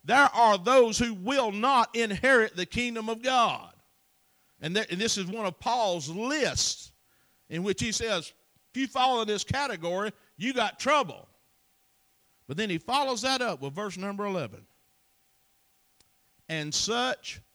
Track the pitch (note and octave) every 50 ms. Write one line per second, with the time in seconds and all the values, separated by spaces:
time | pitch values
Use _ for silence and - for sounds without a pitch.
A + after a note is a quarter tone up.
0 | - C#3+ A3+ C#4 C#4+ - - A3 A#3 A3+ G#3 F#3+ F3 A3+ C4 C4 A#3+ A3+ G#3 G#3+
1 | A#3+ A#3 A3 F#3 F3+ A#3 C#4 C#4 B3 A3 G3+ G#3 A3+ C4 C#4 B3 A3 - - A#3
2 | A#3 G#3+ G3 E3+ - C4 C4+ A#3+ A3 G#3 - F3+ F3+ - - A#3 A#3+ A#3+ A#3 A3+
3 | A3 A3 A3+ A3+ A#3+ C4 C4 B3 A#3 F3+ C3+ A2+ F2 F2 - _ _ _ _ _
4 | _ _ _ _ _ _ _ _ _ _ _ _ - D#3 F3+ G#3+ G#3+ - E3+ F3+
5 | A3 A3+ - G3+ F#3+ E3+ G3+ A3+ G#3+ F#3+ E3 - - A#3 A#3 B3 A3 G3 F3 E3+
6 | C3+ D3 D#3+ G3 A3+ C4 D4 D#4 B3+ E3+ C3 - - - - - - - - _
7 | _ _ _ _ _ _ _ _ _ - - E3 F3+ G#3 F#3+ - - A3+ G3 -
8 | A#3 A3+ G#3 F3 D3+ - - _ _ _ _ _ _ _ - B3 C4+ - - C4
9 | B3+ C4 B3+ A#3 A3 G#3 G#3 F#3+ - - A#3+ C4+ C#4+ C4+ G#3+ E3 D#3+ E3+ F3+ F#3+
10 | G#3 G#3+ - _ _ _ _ - F3+ B3+ C4+ B3 A3 G3+ - - - B3+ D4+ D4
11 | B3+ D#3 A2+ F#2+ - _ _ _ _ _ _ _ _ _ _ _ _ _ _ _
12 | _ _ _ _ _ _ _ _ _ - C3 F3 A3 G#3 F3 E3 - - B3 C#4+
13 | C#4+ C4+ B3+ G#3+ A3 C4 C4 B3+ B3 A3+ E3+ C3 C#3 C#3 C#3 F#3 G#3 G3+ E3 F3+
14 | F#3+ G3+ G3+ G3+ G#3 G3+ F#3+ F3+ D3 - - - - _ _ _ _ _ _ _
15 | _ _ _ _ _ _ _ _ _ _ _ _ _ _ _ _ _ _ _ _
16 | _ _ _ _ _ _ _ _ _ - D#3+ D#3 D3+ D3+ D3+ - - G3 A3+ A#3+
17 | B3 B3+ G#3+ - - - - - - _